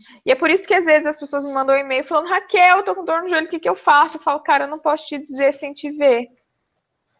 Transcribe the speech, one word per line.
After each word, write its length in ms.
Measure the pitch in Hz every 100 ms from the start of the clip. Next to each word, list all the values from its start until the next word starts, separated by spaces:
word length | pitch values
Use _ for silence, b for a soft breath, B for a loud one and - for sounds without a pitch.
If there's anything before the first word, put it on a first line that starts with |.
| B B -
E 60 |
é 20 |
por 160 | 262 330
isso 160 | 370 -
que, 80 |
às 100 | 381
vezes, 220 | 339 302 302
as 100 | 302
pessoas 280 | 285 285
me 80 | 285
mandam 240 | 269 269 269
um 20 |
e-mail 240 | 277 262
falando, 260 | 269 320 339
"Raquel, 500 | 381 381 392 359 359
eu 40 |
tô 100 | 392 370
com 80 |
dor 180 | 330 330
no 60 | 359
joelho, 180 | 330 320
o 20 |
que 120 | 330
que 80 | -
eu 80 | -
faço?" 400 | - 294 320 311
Eu 40 |
falo, 200 | - 294
"Cara, 240 | 294 285
eu 40 | 277
não 120 | 302
posso 260 | 302 302 -
te 100 | 294
dizer 380 | 302 262 277
sem 180 | 277 285
te 200 | 285 294
ver." 340 | 294 285 240 240 _ _ _ _ _ _ _ _ _